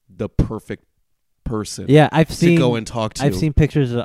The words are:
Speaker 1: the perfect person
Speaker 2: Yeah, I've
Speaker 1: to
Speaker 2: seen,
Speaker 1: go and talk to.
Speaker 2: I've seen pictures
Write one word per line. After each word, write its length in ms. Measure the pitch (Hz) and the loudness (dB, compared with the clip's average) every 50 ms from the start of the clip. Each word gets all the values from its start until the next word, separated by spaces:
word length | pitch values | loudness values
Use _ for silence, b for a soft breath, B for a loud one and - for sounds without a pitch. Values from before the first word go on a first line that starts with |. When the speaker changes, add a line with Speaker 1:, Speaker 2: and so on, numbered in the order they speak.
| _ _ | _ _
Speaker 1:
the 180 | 98 87 110 101 | -12 -10 -10 -4
perfect 580 | - - - - 110 107 - - 107 - _ _ _ _ _ _ _ _ _ _ _ _ _ | -2 -2 -2 -2 -4 -8 -10 -12 -14 -14 _ _ _ _ _ _ _ _ _ _ _ _ _
person 420 | - 117 107 104 - - - - - | -6 -6 -6 -6 -6 -8 -8 0 4
Speaker 2:
Yeah, 180 | 135 151 147 - | 6 6 6 6
I've 160 | - 156 160 - | 4 0 0 0
Speaker 1:
to 40 | - | 0
Speaker 2:
seen, 240 | - - 170 170 165 | 0 2 2 4 4
Speaker 1:
go 160 | 135 123 120 | 2 2 0
and 100 | 113 113 - | -2 -6 -8
talk 260 | - 120 110 110 - | -6 -6 -6 -6 -4
to. 100 | - 135 | -2 -2
Speaker 2:
I've 100 | 143 98 | -2 -2
seen 180 | 92 147 156 143 | -2 -2 0 2
pictures 400 | - 156 139 - 151 139 120 120 120 117 | 2 2 2 2 0 -2 0 -2 -4 -6